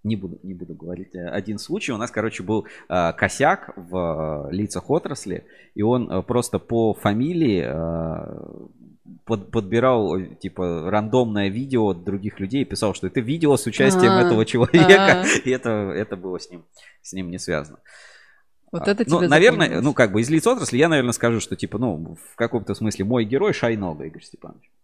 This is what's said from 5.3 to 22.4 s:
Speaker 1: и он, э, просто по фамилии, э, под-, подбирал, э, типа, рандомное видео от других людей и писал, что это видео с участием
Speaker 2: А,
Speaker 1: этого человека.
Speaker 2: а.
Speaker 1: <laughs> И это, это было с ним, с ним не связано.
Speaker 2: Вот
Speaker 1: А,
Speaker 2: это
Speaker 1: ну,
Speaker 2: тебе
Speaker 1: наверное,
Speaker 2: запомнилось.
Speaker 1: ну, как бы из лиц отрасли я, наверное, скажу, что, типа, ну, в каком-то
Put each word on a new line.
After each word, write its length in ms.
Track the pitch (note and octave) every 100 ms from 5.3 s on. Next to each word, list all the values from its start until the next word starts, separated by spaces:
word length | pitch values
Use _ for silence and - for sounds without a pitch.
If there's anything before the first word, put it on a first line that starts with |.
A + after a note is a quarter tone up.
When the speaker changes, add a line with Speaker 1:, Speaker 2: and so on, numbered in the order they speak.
| F2 - - _
Speaker 1:
и 80 | -
он, 280 | G#2+ B2 A#2
э, 120 | F#2+
просто 380 | F#2 A#2+ A#2+ F#2+
по 340 | - A#2 A2
фамилии, 680 | G2 G#2+ G#2 C#3 F3 D3+ F#2+ B1+
э, 1000 | D2 E2 E2 E2 D#2+ D2 D2 - C#2+ - _ - _ - F#2 -
под-, 260 | A2 G2
подбирал, 680 | A#2 G2 A2+ C3 B2 G2 F2
э, 180 | F2+ -
типа, 540 | F#2 - F2+ E2+ E2
рандомное 600 | G#2 G#2+ B2+ A#2+ G#2 G2
видео 400 | G2+ C3+ B2+ G#2
от 160 | F2 F2
других 340 | G2 G2+ -
людей 220 | G2 C3
и 40 | C3
писал, 280 | G2 G#2+
что 140 | F#2 F#2
это 120 | C3+
видео 380 | A2+ D#3+ D#3 C3+
с 80 | -
участием 480 | - C3 F#3 F3+
Speaker 2:
А, 80 | -
Speaker 1:
этого 240 | - G#2+ A2+
человека. 760 | B2 B2 F3 F#3 G3 F#3+ D3+
Speaker 2:
а. 20 | F#3
Speaker 1:
<laughs> 180 | -
И 60 | C3
это, 200 | B2+ B2 G#2+ G2+
это 220 | E2+ G#2+ G2
было 220 | F#2+ F2+
с 100 | -
ним, 140 | F2 D#2+ _ - _
с 100 | -
ним 200 | F#2 F2+
не 80 | F2+
связано. 400 | - D#2 D2+ - _ - - - _ _ _ _ _
Speaker 2:
Вот 160 | E3+ F#3
Speaker 1:
А, 40 |
Speaker 2:
это 140 | G3+ A3+
Speaker 1:
ну, 100 | D#3+
Speaker 2:
тебе 80 | E3+
Speaker 1:
наверное, 380 | D3 G3+ - D#3
Speaker 2:
запомнилось. 180 | E2 B2+
Speaker 1:
ну, 80 |
как 180 | C#3 A#2
бы 100 | G2
из 80 | A#2
лиц 160 | D#3+ A3+
отрасли 320 | B3 D#3+ A#2+
я, 120 | D3+
наверное, 240 | D#3 B2
скажу, 260 | A2+ A#2 A#2
что, 160 | - -
типа, 220 | G2 G#2+
ну, 400 | B2 D#2+ E2 E2 -
в 40 |
каком-то 380 | -